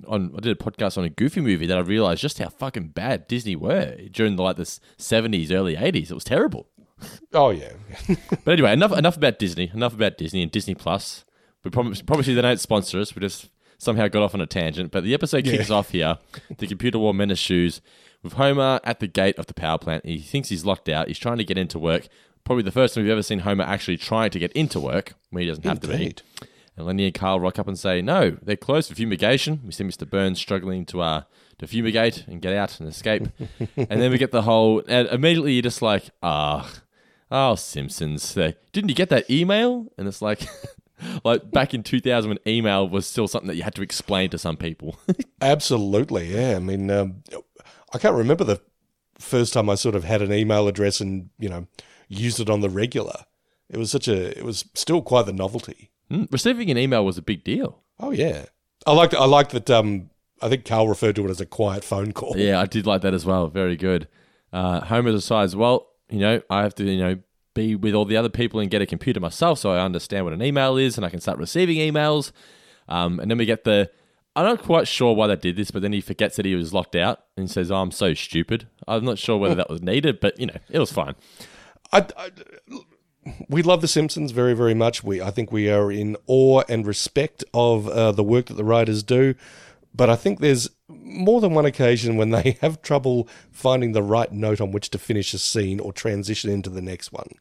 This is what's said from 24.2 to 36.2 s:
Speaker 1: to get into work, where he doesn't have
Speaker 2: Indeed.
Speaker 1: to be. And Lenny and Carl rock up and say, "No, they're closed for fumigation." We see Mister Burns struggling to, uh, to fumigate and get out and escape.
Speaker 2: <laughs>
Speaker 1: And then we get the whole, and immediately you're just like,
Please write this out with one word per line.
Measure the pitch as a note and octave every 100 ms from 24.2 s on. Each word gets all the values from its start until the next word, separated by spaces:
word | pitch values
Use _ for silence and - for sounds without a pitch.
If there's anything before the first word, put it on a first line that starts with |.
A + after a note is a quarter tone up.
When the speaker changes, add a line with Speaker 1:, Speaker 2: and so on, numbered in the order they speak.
| G#2+
Speaker 1:
to | F2+
get | E2+
into | C#3+ D#3 -
work, | C#2 E2 - - _
where | F2+
he | E2+
doesn't | D#2
have | D#2 D#2+
Speaker 2:
Indeed. | D#2 D#2+ - -
Speaker 1:
to | - -
be. | - _ _ -
And | E2
Lenny | G2 F#2+
and |
Carl | - F#2+ F#2+
rock | F2+ F#2+
up | G2+
and | F2+
say, | G2 F2+
"No, | G2+ F#3 G#2 D#2
they're | G2
closed | G2+ - D3+ -
for |
fumigation." | E2 A2+ F2+ G#2 C3+ D#3 D3+
We | G#2+
see | -
Mister | G2 - -
Burns | G2 F#2+ F2+
struggling | - G2 F#2+ F#2 E2+
to, | F2+
uh, | E2 D#2 - _ _ -
to | D#2
fumigate | A2+ A2+ A2+ A#2 - -
and | F2
get | F2+
out | G2+ G2 -
and | D#2
escape. | - A2 G#2+ G#2+ - G2+
Speaker 2:
<laughs> | - A2+ -
Speaker 1:
And | A#2 A2
then | B2+
we | B2+
get | C3
the | A#2
whole, | G#2+ A2+ A2 A2 -
and | B2 B2
immediately | B2 D#3+ E3 D3
you're | B2
just | A#2+ -
like, | A2+ G2 - _